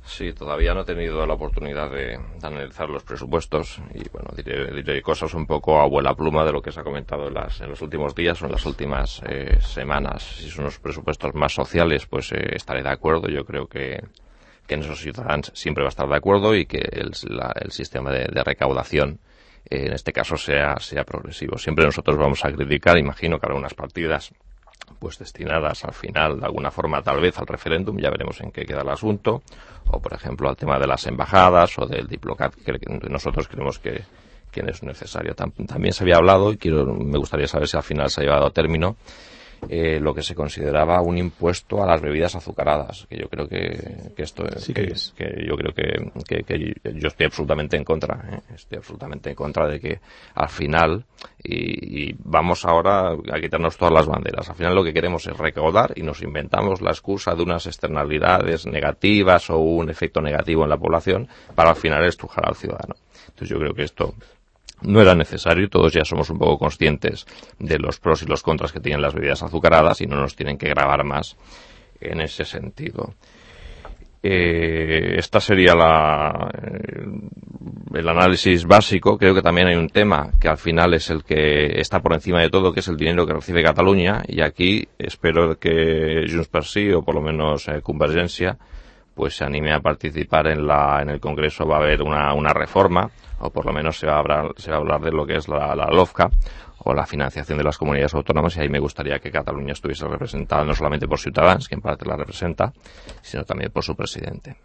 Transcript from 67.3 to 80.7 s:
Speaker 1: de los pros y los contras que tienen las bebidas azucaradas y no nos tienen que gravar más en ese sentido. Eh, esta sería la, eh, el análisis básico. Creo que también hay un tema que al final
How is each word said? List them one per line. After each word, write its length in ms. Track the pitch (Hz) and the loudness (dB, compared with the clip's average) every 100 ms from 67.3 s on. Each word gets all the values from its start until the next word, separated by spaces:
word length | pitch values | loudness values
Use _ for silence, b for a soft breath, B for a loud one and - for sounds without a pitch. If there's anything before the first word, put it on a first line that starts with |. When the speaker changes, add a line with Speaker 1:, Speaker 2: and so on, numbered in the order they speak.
| B B - | B B -12
Speaker 1:
de 200 | 73 78 | -2 -2
los 200 | 76 - | -2 -2
pros 240 | 87 80 | 0 0
y 40 | 78 | 0
los 160 | 76 | -2
contras 300 | - 78 78 | 0 0 -2
que 80 | 76 | -6
tienen 220 | 73 73 | -4 0
las 120 | 73 | 0
bebidas 280 | 78 76 69 | 0 -2 -2
azucaradas 580 | 82 82 82 82 78 - | -2 2 6 8 6 4
y 60 | 82 | -2
no 100 | 71 | -2
nos 200 | 69 - | -2 -4
tienen 220 | 73 69 | -6 -4
que 100 | 71 | -2
gravar 360 | 71 69 71 | 2 2 2
más 320 | 71 69 - - B B B B B - | 0 -2 -6 -14 B B B B B -14
en 200 | - 80 | -8 -4
ese 240 | 78 - | -6 -6
sentido. 720 | - - - - 151 - - 98 B B B B B B B B - _ | -8 -8 -12 -10 -10 -8 -10 -14 B B B B B B B B -20 _
Eh, 920 | 98 92 85 82 82 80 80 80 90 87 | 0 2 2 2 0 0 0 0 0 -2
esta 220 | - - | 2 0
sería 340 | - 98 90 | 4 6 8
la, 760 | 85 82 80 76 76 76 - - | 8 8 8 6 2 0 -2 -6
eh, 500 | - - - - 50 50 - - - - - - - - | -6 -10 -8 -8 -10 -10 -10 -12 -16 -18 -16 -14 -14 -8
el 140 | 76 82 | -2 2
análisis 560 | 82 92 90 98 87 | 6 6 6 4 4
básico. 540 | 82 90 - 95 98 104 | 10 8 10 4 4 6
Creo 160 | 95 | 6
que 80 | 95 | 6
también 240 | 85 87 90 | 4 4 4
hay 80 | |
un 140 | 85 80 | 4 2
tema 420 | - 104 78 73 - | 2 4 2 4 4
que 80 | - | 4
al 100 | 78 | 2
final 360 | 85 | 2